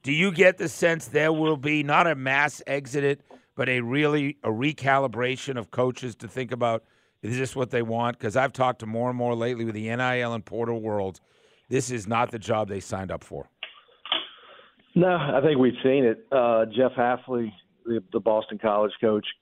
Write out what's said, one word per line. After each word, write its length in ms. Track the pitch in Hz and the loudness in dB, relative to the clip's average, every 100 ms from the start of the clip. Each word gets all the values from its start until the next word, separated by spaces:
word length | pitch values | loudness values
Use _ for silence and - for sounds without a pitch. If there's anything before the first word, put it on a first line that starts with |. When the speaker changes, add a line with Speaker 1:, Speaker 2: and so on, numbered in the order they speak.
Speaker 1:
do 100 | - | -2
you 200 | 151 196 | 0 0
get 260 | 170 185 185 | 6 4 4
the 100 | 165 | -6
sense 380 | - 170 165 120 | 0 0 0 -2
there 240 | 147 156 | 0 2
will 240 | 160 156 151 | 2 0 0
be 260 | 143 151 | 0 -2
not 240 | 143 156 175 | 2 2 4
a 80 | |
mass 460 | 143 131 139 147 - - | 0 0 0 0 -2 -6
exit, 540 | 139 139 143 139 143 _ - _ | -6 -4 -2 0 -2 _ -20 _
but 140 | - 127 | -4 -2
a 120 | 127 | 0
really, 540 | 117 139 147 151 143 143 | 0 0 2 2 -2 -4
a 60 | 113 | -4
recalibration 1080 | 110 143 147 131 139 135 110 127 131 - 127 | 0 -2 0 2 2 2 -2 -4 -4 -6 -8
of 140 | 104 | -6
coaches 440 | - 127 123 127 107 | 0 0 0 -10 -12
to 120 | 113 | -10
think 220 | 131 123 | -8 -6
about, 320 | 123 120 113 _ _ _ _ | -2 0 0 _ _ _ _
is 140 | 104 123 | -6 -4
this 160 | 131 | -4
what 160 | 135 127 | -4 -2
they 120 | 123 | -2
want? 360 | 113 113 120 120 | -2 -2 -2 -2
'Cause 180 | 113 120 | -2 0
I've 160 | 135 | 0
talked 280 | - 127 123 | 2 0 0
to 60 | 110 | -6
more 220 | 113 123 | -4 -2
and 60 | 123 | -2
more 160 | 120 | -2
lately 300 | 117 120 120 | 0 -2 -2
with 100 | 113 | -4
the 140 | 107 110 | -4 -4
N 100 | 120 | -2
I 200 | 127 123 | 0 0
L 120 | 120 | -2
and 100 | 117 | -4
portal 360 | - 113 117 117 | -6 -4 -2 -2
world. 400 | 110 104 95 87 _ _ _ _ _ | -2 -2 -2 -6 _ _ _ _ _
This 220 | 131 123 | -2 -2
is 180 | 123 98 | -6 -2
not 220 | 117 120 | 0 0
the 80 | 117 | -2
job 300 | 101 110 104 | -2 -2 0
they 120 | 98 | -6
signed 320 | - 98 92 | -6 -8 -6
up 100 | 85 | -10
for. 260 | - 73 69 _ - - _ _ - - - - - - - _ _ | -10 -14 -14 _ -18 -18 _ _ -8 -8 -8 -20 -20 -20 -20 _ _
Speaker 2:
No, 140 | 175 185 175 | 2 4 2
I 240 | 143 135 | 2 2
think 180 | 151 143 | 4 4
we've 140 | 127 120 | 4 4
seen 200 | 131 139 | 2 4
it. 220 | 123 113 - | 4 0 0
Uh, 320 | 135 120 113 113 | 2 4 4 2
Jeff 260 | 107 127 127 | 2 2 2
Hafley, 560 | 120 123 - 123 113 98 _ _ 113 | 0 0 -4 -4 -4 -8 _ _ -4
the, 160 | 113 95 | -4 -2
the 60 | 120 | -2
Boston 380 | 110 110 - 107 | 2 0 -2 -4
College 340 | 110 104 107 - | 0 2 0 2
coach 260 | 113 107 - - | 2 2 -2 -14